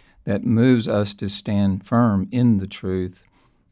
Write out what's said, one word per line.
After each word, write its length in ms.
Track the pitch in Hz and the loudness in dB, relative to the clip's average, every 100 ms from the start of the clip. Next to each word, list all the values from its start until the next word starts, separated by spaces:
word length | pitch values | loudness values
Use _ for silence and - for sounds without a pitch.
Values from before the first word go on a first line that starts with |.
| _ _ | _ _
that 200 | - 104 - | -6 -4 0
moves 420 | 113 127 123 110 | 2 4 4 2
us 260 | 104 101 - | -2 -2 -6
to 140 | 101 | -8
stand 560 | - - 101 98 95 - | -6 -2 0 0 -2 -2
firm 420 | 117 120 98 95 | 2 2 2 -2
in 260 | 123 123 104 | 0 2 2
the 100 | 95 | -2
truth 560 | - 95 92 92 - _ _ _ _ _ | -8 -6 -4 -4 -10 _ _ _ _ _